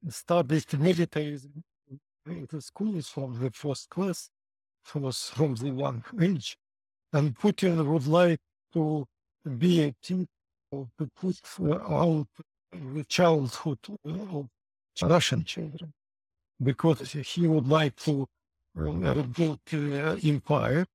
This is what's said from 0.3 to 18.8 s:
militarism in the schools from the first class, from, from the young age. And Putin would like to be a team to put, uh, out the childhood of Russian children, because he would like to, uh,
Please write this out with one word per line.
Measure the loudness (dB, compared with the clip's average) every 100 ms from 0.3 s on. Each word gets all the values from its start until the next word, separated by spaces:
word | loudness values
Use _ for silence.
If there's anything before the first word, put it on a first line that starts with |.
| 2 4 0 0 0
militarism | 2 4 2 0 -4 -8 -12 -20 -20 _ _ -20 _ _
in | -14 -12 -10
the | -10
schools | -12 -6 -4 -2 -6
from | -8 -6 -4
the | -4
first | -4 -6 -6 -6
class, | -4 -4 -4 -8 _ _ _ _ _
from, | -10 -6 -4
from | -6 -8 -2 0 0
the | -4
young | -4 -4 -6 -10 0
age. | 0 0 -4 -14 _ _ _ _ _
And | 0 0 2
Putin | 0 2 2 2
would | 2 2 4
like | 6 6 4 _ _ _
to | -2 0 0 -4 _ _ _ -10 0
be | 4 6
a | 4 -2
team | -6 -4 -4 _ _ _ _
to | -10 -10 _ -10 _
put, | -4 -4 -8 -4
uh, | 0 0 0
out | 2 4 2 -2 _ -20 _ _
the | -14 -10 -8 -6
childhood | 2 4 4 0 -4 -6 -6 -8 -14
of | -10 -8 -6 -8 -8 _ _ _ _ -4
Russian | 2 4 4 0
children, | -2 -6 -10 -10 -16 -20 _ _ _ _ _ _
because | -2 2 2 2 -2
he | -8 -8 0 2
would | 4 4
like | 4 4 0
to, | -2 -2 -2 _ _ _ _
uh, | -4